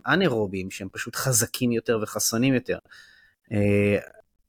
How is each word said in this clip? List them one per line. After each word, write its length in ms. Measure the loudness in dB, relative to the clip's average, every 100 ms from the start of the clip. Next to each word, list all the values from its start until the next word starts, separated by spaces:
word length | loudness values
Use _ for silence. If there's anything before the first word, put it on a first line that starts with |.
| 0
אנאירוביים, 640 | 2 2 0 -2 -4 -6
שהם 160 | -10 -12
פשוט 240 | -10 -10 -4
חזקים 560 | 0 0 0 -2 -2
יותר 280 | 0 0 -2
וחסונים 500 | -2 -4 -2 2 2
יותר. 240 | 2 0 -6 -8 -20 -20 -20 _ _ -4
אה, 460 | 0 4 4 4 2 -2 -18 -20 _